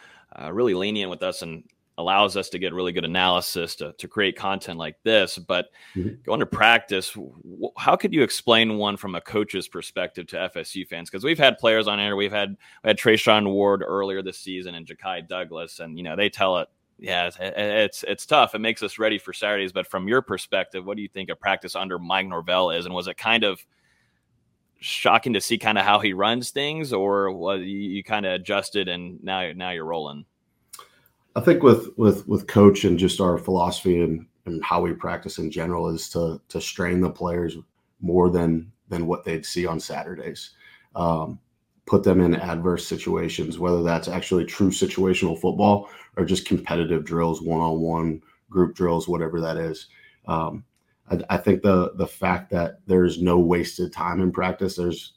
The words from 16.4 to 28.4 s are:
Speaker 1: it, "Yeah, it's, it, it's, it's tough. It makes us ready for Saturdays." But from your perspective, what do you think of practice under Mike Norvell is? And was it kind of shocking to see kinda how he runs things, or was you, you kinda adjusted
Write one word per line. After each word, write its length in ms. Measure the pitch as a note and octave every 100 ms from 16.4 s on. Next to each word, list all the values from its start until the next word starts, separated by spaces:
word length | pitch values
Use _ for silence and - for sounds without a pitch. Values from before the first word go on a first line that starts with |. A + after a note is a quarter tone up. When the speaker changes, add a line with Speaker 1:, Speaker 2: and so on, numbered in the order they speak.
| F#2+ F2+
Speaker 1:
it, 100 | D#2 _ _ _
"Yeah, 300 | F#2+ F2+ F2
it's, 100 | -
it, 140 | F#2+ -
it's, 460 | G#2 G#2+ G2+ -
it's 220 | - G2+ -
tough. 300 | D3+ A#2 G#2+
It 40 |
makes 240 | A2+ A2
us 160 | G2+ -
ready 180 | A2 G#2+
for 160 | -
Saturdays." 380 | - G#2 G#2 F#2+
But 160 | F#2 F2+
from 200 | F#2+ F#2+
your 140 | B2+
perspective, 640 | - F#2+ - G2 F2+ F#2+ F#2
what 120 | G#2
do 60 |
you 60 | G2+
think 200 | G2 F#2
of 100 | F2+
practice 360 | G2 F#2+ F2+ F2+
under 240 | F#2+ F2+
Mike 280 | F2 F#2+ F#2+
Norvell 440 | F2 E2+ F#2 F2+
is? 140 | E2+ F2+
And 80 |
was 140 | F2+ F2+
it 100 | -
kind 260 | A2+ A2+
of 220 | G#2 F#2 - _ _ _ _ _ _ _ _ _ _ _
shocking 540 | - - B2 A2+ -
to 80 | G2+
see 160 | - A2+
kinda 240 | A2 G#2+
how 180 | G2 G#2
he 140 | G#2
runs 380 | F#2 G#2 A#2+ B2
things, 400 | C#3 C#3+ D#3+ D3
or 400 | G#2 G2 G2+ G2
was 300 | F#2+ F2 G2
you, 180 | F#2 G2
you 240 | G2+ G2
kinda 300 | F#2+ G#2+ F#2+
adjusted 540 | F#2